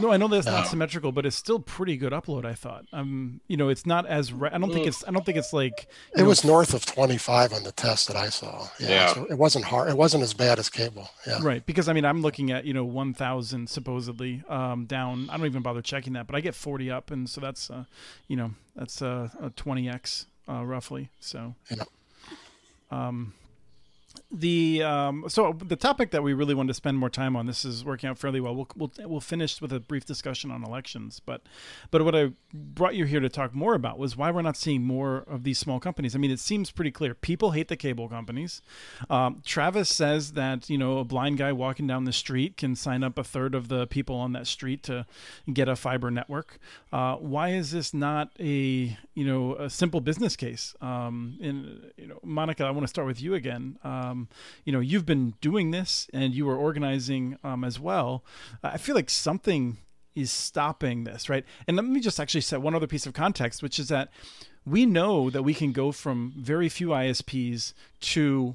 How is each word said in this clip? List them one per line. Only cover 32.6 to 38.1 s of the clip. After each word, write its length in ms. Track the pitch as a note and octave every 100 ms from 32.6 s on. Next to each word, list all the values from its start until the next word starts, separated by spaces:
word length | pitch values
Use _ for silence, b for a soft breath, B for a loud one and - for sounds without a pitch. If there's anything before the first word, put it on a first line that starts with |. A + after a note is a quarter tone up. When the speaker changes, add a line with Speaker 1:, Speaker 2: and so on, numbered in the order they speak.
| D3 C#3+ F#3
Speaker 1:
you 100 | G#3
here 160 | D3 D3
to 80 | C3
talk 260 | - C3
more 200 | C3 F#3+
about 240 | A3 A#2+ A2
was 180 | C3+ A#2
why 140 | D#3
we're 100 | F3
not 160 | E3 C#3+
seeing 280 | D#3+ C3+
more 340 | B2 C3 C#3 C3 -
of 160 | C#3
these 140 | C3 B2+
small 220 | - B2+
companies. 340 | F3+ E3+ C3
I 40 | C3
mean, 120 | C#3+
it 100 | C3
seems 300 | - G#3 F#3+
pretty 200 | - D#3
clear. 240 | - C#3+
People 360 | A#2+ - E3+ G#3+
hate 180 | D#3 D#3+
the 80 | D#3+
cable 320 | C#3+ A#2
companies. 540 | A#2